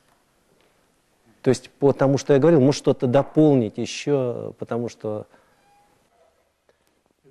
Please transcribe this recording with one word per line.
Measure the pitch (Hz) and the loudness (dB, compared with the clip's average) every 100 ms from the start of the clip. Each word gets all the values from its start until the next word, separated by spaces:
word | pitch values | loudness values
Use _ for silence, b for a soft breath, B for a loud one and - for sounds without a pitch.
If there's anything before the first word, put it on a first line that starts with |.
| _ _ _ _ _ _ _ _ _ _ _ _ 117 _ | _ _ _ _ _ _ _ _ _ _ _ _ _ _
то | - | -2
есть | 123 - | -2 -4
по | - 143 | -2 0
тому, | 127 139 139 | 2 0 0
что | - | 2
я | 143 | 2
говорил, | 156 165 | 4 4
может, | 131 143 | 2 0
что-то | - 131 127 | -2 -2 0
дополнить | 135 135 - 156 135 107 - | 0 0 2 2 2 0 -6
еще, | 110 - - 143 123 117 107 104 | -10 -8 -4 -2 -2 -6 -12 -14
потому | - - 117 | -10 -8 -8
что | - 107 107 - b b b b _ _ _ _ _ _ _ _ _ _ _ _ _ _ _ 139 | -10 -12 -12 -14 b b b b _ _ _ _ _ _ _ _ _ _ _ _ _ _ _ _